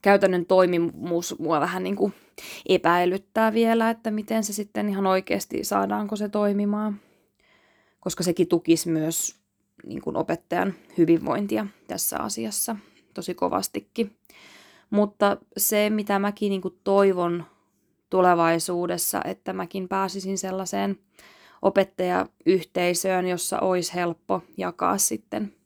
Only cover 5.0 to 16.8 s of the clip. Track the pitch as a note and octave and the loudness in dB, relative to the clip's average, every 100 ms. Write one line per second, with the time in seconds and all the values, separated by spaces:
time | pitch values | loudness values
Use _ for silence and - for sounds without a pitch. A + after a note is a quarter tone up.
5 | G3 F#3 F#3+ G3 - - G3+ G3+ G3 G#3 | 2 2 0 -4 -4 -6 -2 -2 0 -2
6 | G#3 G#3 G#3 G#3+ G#3 G3+ G#3 G#3 G#3+ G3+ | -4 -4 -4 0 0 0 0 -2 -4 -6
7 | _ _ _ _ _ _ _ _ _ _ | _ _ _ _ _ _ _ _ _ _
8 | - - F3 E3+ E3 E3+ - E3 E3+ D#3+ | -8 -4 -2 0 2 0 2 2 2 -2
9 | D#3 E3 - - _ _ _ _ - - | -2 -4 -6 -10 _ _ _ _ -14 -10
10 | - - - E3+ _ F3 F#3+ - _ - | -6 -4 -4 -6 _ -2 -2 -6 _ 0
11 | E3 E3 D3+ - G3+ A3 G3+ - - F#3 | 4 4 2 -2 -2 -4 -4 -12 -12 -6
12 | - - G#3+ G#3 A3 G#3 - G#3+ - _ | -6 -4 -6 -6 -6 -6 -6 -8 -12 _
13 | _ - F3+ F3+ F3+ - F#3 - - - | _ -12 -10 -4 -2 -2 -4 -8 -10 -6
14 | G#3+ _ _ - - - - _ _ G#3 | -6 _ _ -20 -20 -20 -20 _ _ 0
15 | G#3 _ G3+ - _ - - G#3+ G#3 G#3+ | 0 _ 0 0 _ -4 0 2 2 0
16 | G3+ G3 G3+ G#3 G#3 G3 F#3 - | 0 0 0 -2 -2 -2 -4 -6